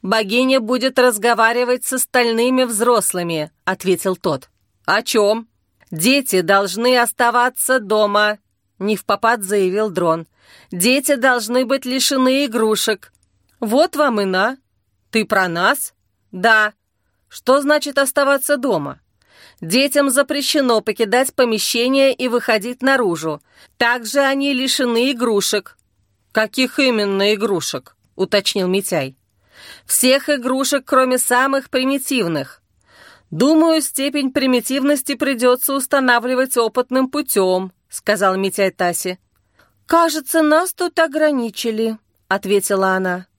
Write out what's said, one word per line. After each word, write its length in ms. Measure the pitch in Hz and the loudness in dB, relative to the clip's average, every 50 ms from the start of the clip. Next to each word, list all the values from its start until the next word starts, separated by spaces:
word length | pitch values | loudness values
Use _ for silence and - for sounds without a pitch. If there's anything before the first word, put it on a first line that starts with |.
"Богиня 600 | - 190 214 226 220 196 214 247 254 262 262 269 | -4 -2 -2 -2 -2 0 0 0 2 2 2 0
будет 360 | 226 208 254 254 226 262 254 - | 0 0 -2 0 0 0 2 4
разговаривать 840 | 247 254 247 220 196 240 240 208 226 226 233 240 247 240 247 247 - | 2 2 2 2 0 0 2 4 2 2 2 0 0 0 -2 -2 -2
с 80 | - 262 | -6 -4
остальными 680 | 254 - - - 262 240 233 226 226 233 247 254 254 254 | -4 -6 0 0 0 2 2 2 0 2 2 2 2 0
взрослыми", 880 | 240 233 202 233 240 240 220 185 - - 180 175 170 165 156 151 156 _ _ _ | 0 -2 -2 2 2 2 2 2 0 -4 -4 -4 -4 -4 -4 -6 -6 _ _ _
ответил 500 | - 190 - - 190 185 180 - 196 185 | -6 -6 -4 0 0 0 0 0 -4 -4
тот. 340 | - - 185 151 139 - _ _ _ _ _ _ _ _ | -2 -2 -4 -4 -4 -8 _ _ _ _ _ _ _ _
"О 160 | - 170 208 | -2 -2 -2
чём?" 460 | 226 - - 226 208 202 220 226 226 _ _ _ _ _ _ _ _ _ | -2 0 0 2 2 2 2 0 -4 _ _ _ _ _ _ _ _ _
"Дети 500 | - 156 165 233 269 285 262 - - 185 | -8 -2 2 2 2 2 0 0 -2 -2
должны 560 | 180 165 196 196 202 196 175 202 233 247 254 247 | 2 2 2 2 2 0 -4 -2 0 2 2 2
оставаться 800 | 240 233 - _ 247 233 233 247 240 247 247 - - - 262 262 | 2 0 0 _ 0 0 2 2 0 0 -2 -4 -2 -2 -2 -2
дома", 600 | 214 190 220 214 214 208 202 208 208 208 214 208 _ _ _ _ _ _ _ _ 190 | 0 0 0 0 2 2 2 0 0 0 -2 -6 _ _ _ _ _ _ _ _ -4
невпопад 600 | 208 214 185 - - 202 202 - 226 233 240 196 | -4 -4 -4 -2 -4 -4 0 2 0 0 0 -2
заявил 460 | 185 208 208 190 185 185 202 220 214 | -2 0 0 0 0 0 -2 -2 -2
дрон. 380 | 175 180 175 165 160 165 165 _ _ _ _ _ - - - _ | -2 -2 0 0 0 -2 -4 _ _ _ _ _ -20 -20 -18 _
"Дети 440 | - 175 180 233 254 277 269 - 285 | -8 -2 0 2 2 2 2 0 -2
должны 500 | 254 226 269 247 247 214 214 240 247 262 | 2 2 2 0 0 -2 -2 0 0 0
быть 200 | 220 - 269 - | 0 -2 -4 -2
лишены 600 | 247 254 262 254 - 285 269 262 254 262 269 285 | -4 -4 -2 -2 0 0 2 2 2 2 2 0
игрушек". 680 | 269 220 233 220 220 214 - - - 214 190 - _ _ _ _ _ _ _ _ _ _ _ | -2 -2 0 0 0 0 0 0 -2 -4 -4 -6 _ _ _ _ _ _ _ _ _ _ _
"Вот 360 | - 214 220 262 320 359 - | -6 -2 2 2 2 2 2
вам 260 | 285 294 277 233 208 | 0 0 0 2 0
и 40 | 202 | -2
на". 320 | 190 185 185 196 233 262 269 _ _ _ _ _ _ _ _ _ _ | 0 0 0 0 0 -2 -6 _ _ _ _ _ _ _ _ _ _
"Ты 160 | - 214 214 | -2 -2 -2
про 220 | - 220 202 190 185 | 2 2 0 2 0
нас?" 460 | 165 170 175 208 277 285 - - _ _ _ _ _ _ _ _ | -2 0 2 2 2 0 -4 -12 _ _ _ _ _ _ _ _
"Да". 420 | - 185 180 233 226 214 214 214 - _ _ _ _ _ _ _ _ _ _ _ | -12 0 2 4 4 4 4 0 -2 _ _ _ _ _ _ _ _ _ _ _
"Что 340 | - - _ - 254 285 | -20 -10 _ 2 2 2
значит 360 | 285 277 302 302 294 294 285 - | 4 2 0 0 0 -2 -2 -2
оставаться 600 | 277 269 - 294 277 269 277 269 269 - 285 277 | -2 0 0 0 2 2 2 0 0 -2 -2 -2
дома?" 420 | 240 277 190 160 143 139 139 _ _ _ _ _ _ _ _ - - - _ _ | 0 -2 -2 -2 -2 -6 -10 _ _ _ _ _ _ _ _ -20 -20 -20 _ _
"Детям 480 | - 160 170 254 269 285 - 294 285 277 | -8 -2 0 0 0 2 2 2 0 2
запрещено 720 | 240 269 285 - 311 285 269 - - 311 277 247 233 214 | 2 0 0 0 -2 -4 -4 -2 0 0 2 2 2 0
покидать 520 | 208 - 208 - 233 202 202 247 262 254 _ | 0 -2 -2 -2 -2 0 2 0 0 0 _
помещение 800 | - 262 240 220 214 - - - 233 240 254 262 277 269 269 254 | 0 0 0 0 -2 -2 -4 -2 -2 0 2 2 4 4 2 2
и 140 | _ 247 254 | _ -2 -2
выходить 540 | 226 240 220 - 226 214 190 240 247 _ | -2 -2 0 0 -2 -2 -2 -6 -10 _
наружу. 600 | 254 262 269 262 240 190 170 151 151 160 151 147 _ _ _ _ - _ _ _ | 0 0 2 2 2 0 -2 -2 -4 -6 -8 -8 _ _ _ _ -20 _ _ _
Также 420 | 240 233 240 247 233 214 233 285 | 0 0 0 -2 -4 -4 0 0
они 340 | 277 269 269 277 277 285 285 | 2 2 0 0 -2 -2 -2
лишены 580 | 247 262 262 - - 262 247 233 226 240 269 | -2 -2 -2 -2 -2 0 0 0 0 0 0
игрушек". 680 | 285 233 240 247 220 202 190 - - 208 - - - _ _ _ _ _ _ _ _ _ _ _ | 0 -2 -2 0 0 0 0 0 -4 -4 -6 -6 -20 _ _ _ _ _ _ _ _ _ _ _
"Каких 480 | _ 220 220 220 - - 262 247 - - | _ -2 -2 -2 0 -2 -2 -2 0 0
именно 540 | 277 262 240 220 208 202 196 196 196 208 214 | 0 2 2 0 0 -2 0 0 0 0 0
игрушек?" 640 | 202 202 226 202 170 147 - - 156 _ - _ _ _ _ _ | 0 0 -2 -2 -2 -4 -6 -8 -10 _ -14 _ _ _ _ _
уточнил 520 | - 190 185 - 208 196 - - 208 185 180 | -6 -4 0 0 -2 -2 -2 -4 -2 -2 0
Митяй. 480 | 185 196 196 - 185 160 135 135 131 _ _ _ _ _ _ _ _ - - - - - _ | -2 -2 -2 -2 -4 -4 -4 -4 -10 _ _ _ _ _ _ _ _ -20 -20 -20 -20 -20 _
"Всех 440 | _ - - - 254 262 277 277 - | _ -2 0 2 4 2 2 2 0
игрушек, 540 | 294 277 233 254 262 262 277 262 285 269 - | -2 -2 0 -2 -2 -2 -2 -2 -2 -4 -2
кроме 320 | - - 262 262 254 254 247 | 0 2 2 2 2 2 0
самых 520 | 240 - 240 240 262 277 277 269 262 - | 0 0 2 2 2 2 0 -2 -4 -4
примитивных". 920 | - 254 262 262 277 277 269 - 277 254 202 170 165 147 139 - - _ _ _ _ _ _ _ _ - - - - _ _ _ | -4 -2 0 0 -2 -2 -4 -2 -2 -2 0 0 -2 -4 -6 -8 -14 _ _ _ _ _ _ _ _ -20 -20 -20 -20 _ _ _
"Думаю, 500 | - 151 220 285 320 320 320 330 320 320 | -2 0 2 4 4 4 4 4 4 2
степень 500 | 294 - - 277 269 285 254 294 277 269 | 0 -4 -6 -4 -4 -2 -2 -2 -4 -2
примитивности 840 | 262 302 262 262 254 247 226 - 254 277 262 285 294 269 277 - 285 | -2 0 0 2 2 0 0 0 -4 -2 0 0 0 0 -2 -6 -4
придётся 580 | 226 302 269 277 226 247 247 247 254 - - 269 | -4 -2 -4 -2 0 2 2 2 2 0 -4 -4
устанавливать 840 | 277 262 - - 277 262 254 240 240 220 254 254 247 262 262 - 240 | -4 -4 0 0 0 2 2 2 2 2 0 -2 -2 -2 -2 0 -2
опытным 520 | 233 220 - 254 247 _ 247 262 262 262 | -2 0 0 -2 -4 _ 0 0 0 0
путём", 600 | - 285 302 - - 208 190 185 185 185 190 185 _ _ _ _ - | -2 -6 -4 -2 0 0 2 2 0 -2 -2 -6 _ _ _ _ -18
сказал 420 | - _ - 208 196 196 190 185 190 | -10 _ -2 -2 2 2 0 0 0
Митяй 340 | 190 196 185 - 202 190 | -2 -4 -2 0 -2 -2
Тасе. 480 | 180 _ 185 175 175 - - 185 180 - _ _ _ _ _ _ _ _ _ _ _ _ _ | 0 _ -2 -2 -2 -4 -6 -8 -8 -10 _ _ _ _ _ _ _ _ _ _ _ _ _
"Кажется, 560 | - - 330 339 330 294 311 269 - - 330 | 0 2 2 2 2 0 -4 -8 -2 0 2
нас 320 | 320 302 302 311 359 370 - | 2 4 4 2 2 -2 -4
тут 240 | - 359 349 _ - | -4 -6 -4 _ 0
ограничили", 960 | 330 320 269 311 311 302 294 262 233 233 196 - - 233 220 214 226 226 220 220 _ _ _ _ _ _ | -2 0 0 0 0 2 0 0 -4 -6 -8 -6 -6 -4 -2 -2 -2 -4 -4 -8 _ _ _ _ _ _
ответила 680 | 190 196 - 190 202 202 190 - 202 190 190 190 185 | -4 -4 0 0 0 0 2 0 -2 0 0 0 0
она. 320 | 190 190 185 180 185 180 _ _ | 0 -2 -2 -4 -6 -8 _ _